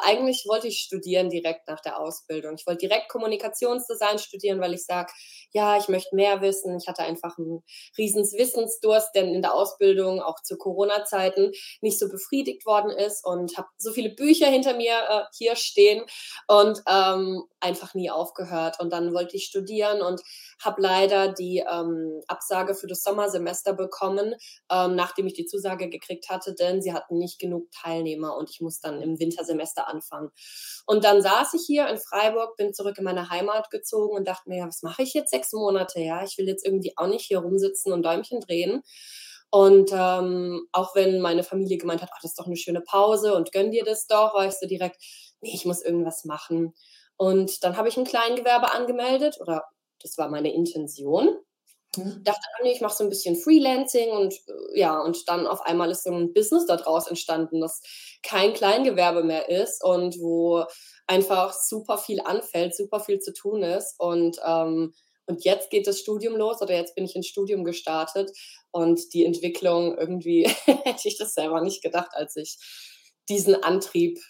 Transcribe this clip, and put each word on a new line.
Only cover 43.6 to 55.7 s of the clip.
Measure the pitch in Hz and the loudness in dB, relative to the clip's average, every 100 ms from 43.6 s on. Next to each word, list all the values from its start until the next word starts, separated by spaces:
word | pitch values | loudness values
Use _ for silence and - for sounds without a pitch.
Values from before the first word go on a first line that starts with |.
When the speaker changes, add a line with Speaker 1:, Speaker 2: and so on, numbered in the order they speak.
| 208 | 2
Speaker 1:
dir | 226 | 2
das | 214 214 - | 0 -2 2
doch“, | 214 214 | 4 4
war | 202 190 | 2 0
ich | |
so | 190 185 | -2 -6
direkt, | 185 180 - - - - _ | -4 -4 -6 -20 -20 -20 _
„Nee, | 226 | -12
ich | 185 | -6
muss | 175 175 | -4 -2
irgendwas | - 170 165 160 | -2 0 -2 -4
machen.“ | 156 151 - 165 165 _ _ _ _ - | -10 -10 -4 -2 -2 _ _ _ _ -2
Und | 190 190 190 - | 2 4 2 0
dann | 180 185 | -2 0
hab | 226 | 0
ich | 254 | 0
ein | |
Kleingewerbe | 254 240 233 247 240 240 247 | -2 0 0 0 2 4 4
angemeldet, | 240 247 247 247 262 294 - | 0 -2 -2 0 2 2 -2
oder | 170 160 - _ _ _ | -4 -4 -6 _ _ _
das | - - | -14 -6
war | 147 | -4
meine | 147 151 | -2 -2
Intention. | 160 170 156 147 - 139 175 320 - _ _ _ _ - - | 0 -2 -2 -8 -8 0 4 4 2 _ _ _ _ -14 -8
Speaker 2:
Mhm. | 190 - | -8 -4
Speaker 1:
Dachte, | 208 208 - - | -2 -2 -6 -2
„Ah, | |
nee, | 247 | 0
ich | 247 | 0
mach | 214 | -2
so | - | -2
ein | 208 | -2
bisschen | 196 180 170 | -2 -2 0
Freelancing“ | 302 311 262 254 269 240 226 | 6 8 8 2 2 0 2
und, | 214 190 | 2 0
äh, | 190 - - - - | -2 -14 -14 -6 2
ja, | 170 156 | 2 2
und | 156 170 - | -2 -4 -2
dann | 175 160 | -2 -2
auf | - | -2
einmal | - | -2